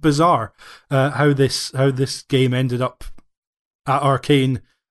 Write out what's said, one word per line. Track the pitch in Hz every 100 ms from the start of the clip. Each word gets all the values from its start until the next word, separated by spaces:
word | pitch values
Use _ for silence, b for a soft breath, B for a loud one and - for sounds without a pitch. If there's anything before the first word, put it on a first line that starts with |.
bizarre, | 156 143 170 143 110 B B B -
uh, | 135 139
how | 120 147
this, | 135 135 - -
how | 131 139
this | 131 135 -
game | - 135 131
ended | 127 131 123
up | 127 - - - - _ _ _ _ _ -
at | 139
Arcane | 139 131 - 143 131 123 - _ _